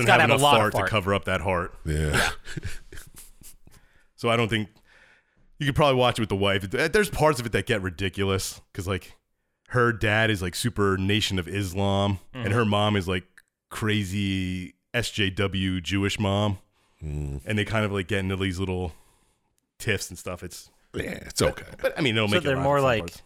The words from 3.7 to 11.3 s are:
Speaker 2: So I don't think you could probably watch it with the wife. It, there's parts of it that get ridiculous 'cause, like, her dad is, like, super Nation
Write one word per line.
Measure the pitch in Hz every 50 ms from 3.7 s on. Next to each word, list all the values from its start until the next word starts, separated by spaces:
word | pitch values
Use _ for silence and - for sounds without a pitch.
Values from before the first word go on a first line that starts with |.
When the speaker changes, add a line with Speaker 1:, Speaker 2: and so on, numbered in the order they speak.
| - - _ - _ - _ _ _
Speaker 2:
So | - - 117
I | 113 117
don't | 117 107
think | 113 110 107 - _ _ _ _ _ - _ _ _ _ _ _ _ _ _ _ _ -
you | 147
could | 139 135
probably | - 156 143 131 127
watch | 123 123 113 -
it |
with | 110 -
the | 104 98
wife. | 98 101 98 98 95 95 104
It, | 117 151 165 -
there's | 214 208 -
parts | - - 151 156 147 123
of | 117
it | 113
that | 98 104 98
get | - 117 104
ridiculous | 92 92 82 76 98 - - 98 98 98 95 95 - - - - - _ -
'cause, | - 90 95
like, | 98 90 - - - _ _ _ _ _ _ _ _ _ _ -
her | - 123 120 120
dad | 113 98 113 107 104 110 113 110
is, | 110 90
like, | 92 90 -
super | - - 113 - - 101 98 95 92
Nation | 95 98 104 107 104 -